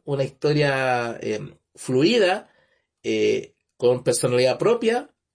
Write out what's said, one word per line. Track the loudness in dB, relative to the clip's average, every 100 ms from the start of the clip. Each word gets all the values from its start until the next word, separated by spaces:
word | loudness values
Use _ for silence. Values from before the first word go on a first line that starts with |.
una | -6 -4
historia, | -4 -4 0 2 2 0 0 -2 -2 -6
eh, | -6 -6 -8 -18 _ -14
fluida, | -2 2 4 4 2 0 -6 _ _ _ _ _
eh, | -4 0 0 0 -4 _ _ -2
con | 0 0
personalidad | 0 -2 0 2 2 2
propia, | 0 0 0 -2 -4 _ _